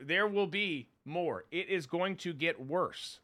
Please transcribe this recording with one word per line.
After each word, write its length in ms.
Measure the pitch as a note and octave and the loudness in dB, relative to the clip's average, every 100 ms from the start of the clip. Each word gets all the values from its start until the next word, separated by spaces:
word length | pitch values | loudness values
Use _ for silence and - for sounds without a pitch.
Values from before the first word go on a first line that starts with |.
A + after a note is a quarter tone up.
there 260 | C#3 F3 G#3 | 0 2 4
will 180 | G3+ G3 | 4 2
be 420 | G3 G3+ D3 A#2+ _ | 2 0 -2 -6 _
more. 400 | C#3 E3 E3+ G2 - | -6 -2 0 -2 -4
It 180 | E3 F#3+ | -4 0
is 160 | F#3+ C#3 | 0 0
going 300 | E3+ F#3 F#3 | 0 0 0
to 140 | F3+ | -4
get 260 | D3+ E3 D#3+ | 0 0 0
worse. 560 | C3 E3+ D#3 - - - | 0 0 0 -2 -12 -12